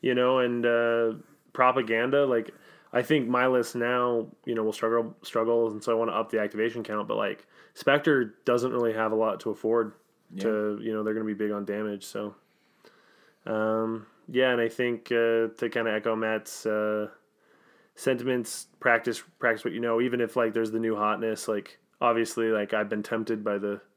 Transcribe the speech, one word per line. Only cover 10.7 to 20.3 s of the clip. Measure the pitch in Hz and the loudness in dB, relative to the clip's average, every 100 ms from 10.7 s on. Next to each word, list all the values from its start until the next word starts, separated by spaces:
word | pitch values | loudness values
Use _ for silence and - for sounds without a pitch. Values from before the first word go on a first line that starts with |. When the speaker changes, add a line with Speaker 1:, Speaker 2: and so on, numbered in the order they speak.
| 104 | -4
Speaker 1:
you | 110 | -6
know, | 107 | -4
they're | 107 | -4
gonna | 110 110 | -4 -4
be | |
big | 101 104 | -4 -4
on | 104 101 | -4 -4
damage, | 104 107 101 - | -6 -6 -8 -10
so. | 110 104 - _ _ _ _ - _ _ _ _ _ - | -10 -10 -12 _ _ _ _ -20 _ _ _ _ _ -4
Um, | 110 110 110 113 113 107 _ - | -2 0 0 -2 -6 -10 _ -4
yeah, | 127 127 | 2 2
and | 123 | 4
I | 113 | 0
think, | - 123 117 - | 0 -2 -2 -2
uh, | 117 117 113 113 110 | 2 4 2 0 -2
to | 117 | -4
kinda | 120 113 | -2 -2
echo | 107 113 110 | 0 0 -2
Matt's, | 110 110 - - 110 | -2 -2 -6 -8 -2
uh, | 107 107 107 104 - _ _ _ _ _ _ _ - | -2 0 -2 -6 -12 _ _ _ _ _ _ _ -4
sentiments, | - 123 123 127 113 - - _ | -2 0 0 -2 -2 -10 -14 _
practice, | 131 117 117 110 - _ | 2 2 2 -4 -8 _
practice | 120 110 | 0 0
what | 120 | -2
you | 110 | -4
know, | 117 117 | 0 2
even | 123 123 | 2 0
if, | 113 | 0